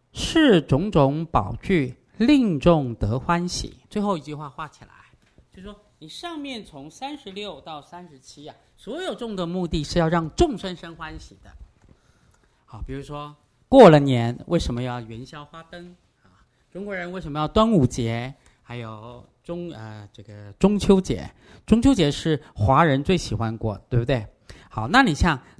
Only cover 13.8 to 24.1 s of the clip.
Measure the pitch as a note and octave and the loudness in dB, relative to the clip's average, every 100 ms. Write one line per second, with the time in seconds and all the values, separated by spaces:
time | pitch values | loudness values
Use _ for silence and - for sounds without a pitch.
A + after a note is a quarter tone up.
13.8 | G3 D3+ C#3 B2 A#2 B2 - E3 - A#2+ | 12 10 6 2 0 -4 -4 -2 -2 -6
14.8 | B2 B2 A2+ A2+ C3 D3+ D3 E3 D#3+ F3 | -6 -8 -12 -16 -16 -20 -20 -20 -20 -20
15.8 | F3+ F3+ _ _ _ _ _ _ _ F3 | -20 -20 _ _ _ _ _ _ _ -14
16.8 | G3+ F#3 F3 F#3 D#3 D3+ D3+ G#3+ A3+ G3 | -10 -10 -8 -10 -8 -4 -2 2 4 4
17.8 | B2 - A2+ A#2 B2+ - _ _ - A#2+ | 4 2 -4 -4 -8 -14 _ _ -16 -14
18.8 | A2+ G#2+ A#2 B2 B2 _ - F3 F3 B2 | -14 -16 -18 -20 -20 _ -14 -12 -12 -12
19.8 | A2 G#2+ G#2 - G#2 G#2 G#2 - G3 G#3 | -14 -16 -20 -20 -20 -20 -20 0 2 2
20.8 | - F#3+ F#3 F#2+ D2 - - - - A3 | 2 2 2 -6 -10 -16 -20 -8 0 4
21.8 | B3+ G#3 D3 - E3 D#3 - - G#2+ C3+ | 4 4 2 0 -2 -2 -4 -2 2 4
22.8 | E3 C3+ D3 F3+ - G#2+ A2+ A2+ A2 G2 | 4 2 0 -2 -2 -4 -4 -4 -6 -8
23.8 | - A#2+ A#2 | -4 -2 0